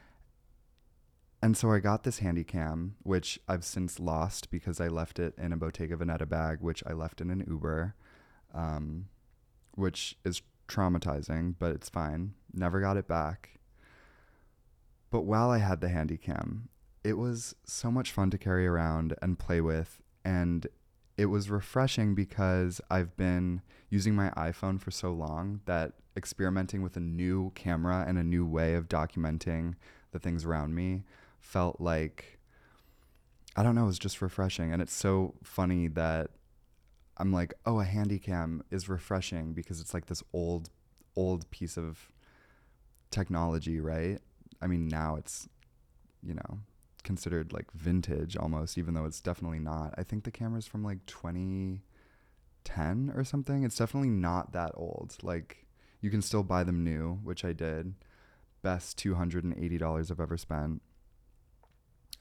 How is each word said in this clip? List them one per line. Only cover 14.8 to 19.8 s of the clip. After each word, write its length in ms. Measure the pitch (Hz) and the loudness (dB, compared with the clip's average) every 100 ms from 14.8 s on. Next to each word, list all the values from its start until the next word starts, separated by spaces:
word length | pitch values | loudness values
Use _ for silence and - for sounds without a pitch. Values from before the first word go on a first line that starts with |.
| - - _ | -20 -20 _
But 160 | 117 90 | 0 4
while 240 | 107 123 | 4 6
I 80 | 120 | 6
had 240 | 101 90 | 4 2
the 80 | 87 | 2
handy 260 | 87 78 82 | 2 2 -2
cam, 540 | - - - 107 120 - - - | -4 -4 -4 -6 -8 -16 -20 -6
it 120 | 104 101 | -2 0
was 380 | 123 117 - - | 0 -2 -6 -12
so 280 | - - 117 | -10 -4 0
much 180 | 123 120 | 2 0
fun 180 | - 95 | 2 2
to 60 | 95 | 2
carry 300 | 98 92 90 | 2 4 4
around 480 | 85 82 80 80 76 | 4 4 2 0 0
and 160 | 90 90 | 0 0
play 220 | - 85 | 2 2
with, 420 | 82 80 | 4 2